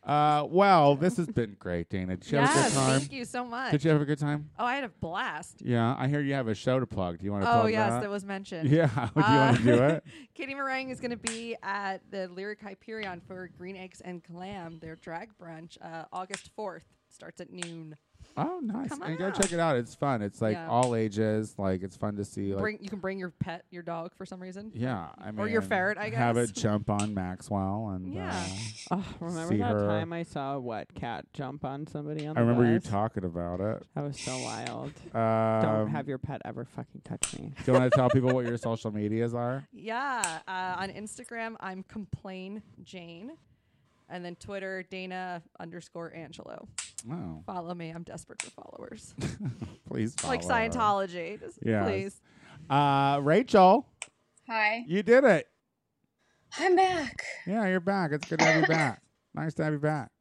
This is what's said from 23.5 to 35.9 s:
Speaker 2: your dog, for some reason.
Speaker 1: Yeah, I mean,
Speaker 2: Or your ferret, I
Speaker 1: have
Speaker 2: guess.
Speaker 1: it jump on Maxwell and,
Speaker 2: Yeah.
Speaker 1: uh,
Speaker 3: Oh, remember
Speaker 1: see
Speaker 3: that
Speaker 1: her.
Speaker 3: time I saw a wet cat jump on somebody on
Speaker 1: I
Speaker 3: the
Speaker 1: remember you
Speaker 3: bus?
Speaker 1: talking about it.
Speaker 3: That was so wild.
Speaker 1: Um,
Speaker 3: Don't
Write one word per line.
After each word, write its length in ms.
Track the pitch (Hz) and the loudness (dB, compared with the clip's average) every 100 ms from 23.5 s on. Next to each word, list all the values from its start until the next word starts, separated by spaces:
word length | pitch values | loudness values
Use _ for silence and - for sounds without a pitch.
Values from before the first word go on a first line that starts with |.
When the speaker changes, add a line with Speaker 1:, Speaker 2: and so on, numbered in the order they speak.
| 170 - | -6 -12
Speaker 2:
your 120 | 180 | -14
dog, 300 | 170 165 165 | -8 -8 -8
for 120 | _ 190 | _ -14
some 140 | 185 | -12
reason. 300 | 185 185 220 | -14 -14 -14
Speaker 1:
Yeah, 340 | 123 123 113 80 - | -6 -4 -4 -6 -12
I 140 | 95 | -10
mean, 100 | 107 | -4
Speaker 2:
Or 80 | 101 | 0
your 140 | 226 | 2
ferret, 340 | 98 190 185 214 | 2 0 2 0
I 140 | 214 | -4
Speaker 1:
have 260 | - 120 117 | 2 4 4
Speaker 2:
guess. 140 | 117 | 2
Speaker 1:
it 40 | |
jump 360 | 101 110 104 101 | 2 2 2 2
on 240 | 104 104 | 0 2
Maxwell 720 | 104 90 92 - 101 95 101 113 | 0 -4 -6 -4 0 0 -2 -4
and, 180 | 92 92 | -6 -6
Speaker 2:
Yeah. 160 | 92 90 92 90 95 113 - - | -6 -4 -4 -4 -6 -8 -10 -6
Speaker 1:
uh, 60 | 185 | -4
Speaker 3:
Oh, 40 | 180 - | -4 -8
remember 340 | 165 175 - | -8 -6 0
Speaker 1:
see 40 | 107 | 0
Speaker 3:
that 120 | 104 | 2
Speaker 1:
her. 140 | 104 104 | 2 2
Speaker 3:
time 260 | 104 104 | 0 -2
I 100 | 170 | -6
saw 320 | 170 156 135 139 | -6 -6 -4 -6
a 40 | |
wet 320 | 123 110 76 | -6 -8 -8
cat 300 | - 120 101 - | -10 -8 -8 -10
jump 320 | - 135 143 | -10 -10 -8
on 220 | 135 139 156 | -8 -8 -10
somebody 400 | 151 147 151 147 | -10 -8 -6 -4
on 100 | 156 | 2
Speaker 1:
I 40 | |
Speaker 3:
the 40 | 117 | 4
Speaker 1:
remember 240 | 120 120 | 6 6
you 80 | 113 | 6
Speaker 3:
bus? 100 | - | 2
Speaker 1:
talking 340 | 104 110 107 | -2 0 -2
about 360 | 90 85 87 90 | -4 -4 -6 -4
it. 260 | 101 110 - | -4 -4 -8
Speaker 3:
That 80 | - | -8
was 160 | 143 139 | -8 -6
so 160 | - 127 | -6 -6
wild. 520 | 123 110 113 117 135 - - | -6 -6 -6 -8 -10 -12 -8
Speaker 1:
Um, 480 | 117 113 113 113 110 | 0 2 4 4 4
Speaker 3:
Don't 260 | 110 110 107 | 2 2 0